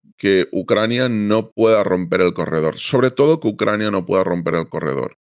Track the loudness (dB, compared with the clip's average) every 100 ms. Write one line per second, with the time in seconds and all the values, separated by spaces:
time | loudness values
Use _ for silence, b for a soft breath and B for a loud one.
0 | _ _ 2 2 2 -4 -2 0 0 -2
1 | -2 -2 0 0 -2 0 2 4 2 -2
2 | 0 0 0 0 -4 -2 -2 -4 -2 0
3 | 0 2 2 2 0 -2 0 0 -2 -2
4 | 0 0 0 -2 -2 -4 -4 -6 -4 -4
5 | -6 _